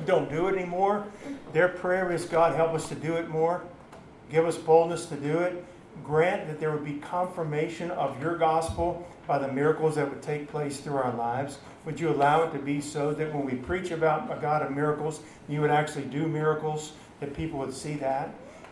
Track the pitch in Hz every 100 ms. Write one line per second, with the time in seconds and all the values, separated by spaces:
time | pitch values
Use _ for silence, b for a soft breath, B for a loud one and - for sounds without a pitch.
0 | 160 170 - 151 190 190 175 175 196 208
1 | 208 B B B B 151 180 - 180 185
2 | 180 165 - 165 165 151 165 156 - 139
3 | 151 170 170 160 165 175 - - - -
4 | - - - 160 165 - 160 160 165 170
5 | - 143 143 165 180 180 B B B -
6 | 139 156 180 202 151 151 156 147 143 143
7 | - 180 185 180 156 147 160 - 175 165
8 | 139 123 160 165 160 165 165 170 170 175
9 | B B - 143 135 127 151 156 156 143
10 | 143 131 - 147 147 151 143 135 156 139
11 | 127 117 117 123 - - B B 160 147
12 | 160 135 143 156 160 139 139 143 - 151
13 | 147 147 156 147 135 123 - 185 180 160
14 | 156 151 - 143 147 151 135 139 147 147
15 | 151 156 B B - 147 151 151 151 147
16 | 120 143 160 151 156 151 151 151 - -
17 | B B 143 160 156 143 127 - 151 143
18 | 135 135 160 - B B B